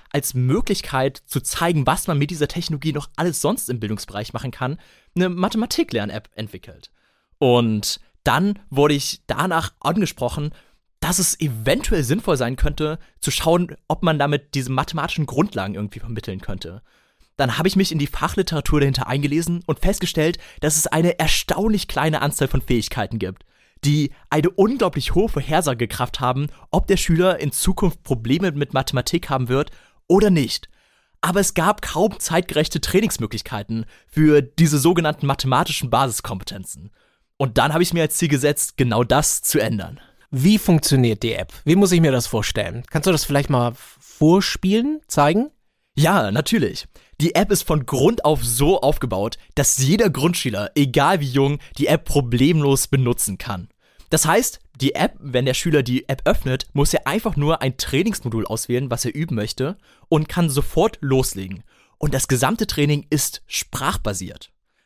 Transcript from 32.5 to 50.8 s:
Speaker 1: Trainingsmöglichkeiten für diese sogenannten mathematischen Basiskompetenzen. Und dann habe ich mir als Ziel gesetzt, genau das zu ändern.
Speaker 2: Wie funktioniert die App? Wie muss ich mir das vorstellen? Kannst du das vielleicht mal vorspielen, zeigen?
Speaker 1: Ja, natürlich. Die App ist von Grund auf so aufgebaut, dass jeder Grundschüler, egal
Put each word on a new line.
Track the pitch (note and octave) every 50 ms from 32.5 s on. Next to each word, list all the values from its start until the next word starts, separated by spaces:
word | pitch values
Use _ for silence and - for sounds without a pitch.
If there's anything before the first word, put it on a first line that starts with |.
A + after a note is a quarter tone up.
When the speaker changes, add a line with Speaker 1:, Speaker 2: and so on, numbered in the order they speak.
| - D3 D#3 - - D#3
Speaker 1:
Trainingsmöglichkeiten | - - - F#3+ A3+ G#3 - - A#2 G#2 - G#2 - - C3 G#2+ G2+ - A2 A2+ A2 - - _ _
für | _ - D3+ D#3 D3+ D3+ D3
diese | C3+ B2+ - - E3+ D#3 D3+ C#3+
sogenannten | C3 E3+ F3+ E3+ E3 D3+ D3+ - -
mathematischen | C#3 C#3 - - C3 C3 C3 F3 - D3 - - B2
Basiskompetenzen. | A2+ A#2+ C#3 C3 A2+ - - - A2+ F#2 - - F#3+ G2 F#2+ - - - E2+ G#2 - _ _ _ _ _ _ _ _
Und | _ C#3 B2+ A2 C3+
dann | B2 C#3+ D3+
habe | E3 F3
ich | - E3
mir | E3+ D#3+
als | D3 -
Ziel | - E3+ D3+
gesetzt, | D3 C3+ B2+ D3 D3 - - - - -
genau | C#3 B2 G#2+ A2+ B2
das | A2 B2+ C#3 D3+ - - - -
zu | - - D3+
ändern. | G#2 A2+ A#2 G#2 F2+ F2 B2+ - - _ _ _ _ _
Speaker 2:
Wie | - B2+ C3 F#3 G#3+ G#3
funktioniert | - - E3+ D#3 - - C#3 C3 B2 A#2 A2 - -
die | A2+ A2
App? | - F#2 - - - -
Wie | D3 D#3+
muss | G3 G3+ F3+ F3+
ich | E3+
mir | E3 D3
das | C3 C3+ -
vorstellen? | - - A2 G2+ - - - G2+ F#2+ - A#2+ A#2+ -
Kannst | - D#3 D3+
du | F#3+ F3
das | D3 -
vielleicht | - C#3+ C#3 C#3+ -
mal | C3+ B2 A#2+ A#2+ A#2
vorspielen, | - - - - _ _ - - - D3+ D#3 E3+ G3 F#3+ - - - - F#3 G3+ A3+ A#3+ C#4+ D#4 D4+ -
zeigen? | _ - D3+ C#3+ D3 E3+ G#3 C4 D4 - _ _ _ _ _ _ _ _
Speaker 1:
Ja, | - D3+ E3 G3 F#3+ A#2 G2+ G2+
natürlich. | C#3 D3+ - A3+ A3 C#3 - - - - - _ - _ _ - _
Die | D3 E3+ -
App | E3 G3+ G3 G#3
ist | - -
von | - D#3+ D3+ B2
Grund | - - B2 C3+ F#3 A#3+ - -
auf | D3+ D#3 C#3 A#2+
so | A#2 A#2 A#2 C#3+ D#3 F#3+ -
aufgebaut, | - C#3 D3+ - - A#2+ F#2+ F#2 G2+ A#2 - - - _ -
dass | - C#3 - - -
jeder | C3 C3+ F3+ G#3+ A#3 G3
Grundschüler, | C#3 C3+ C#3 F3 F3 - - C3+ G#2 G2 G#2 - -
egal | D3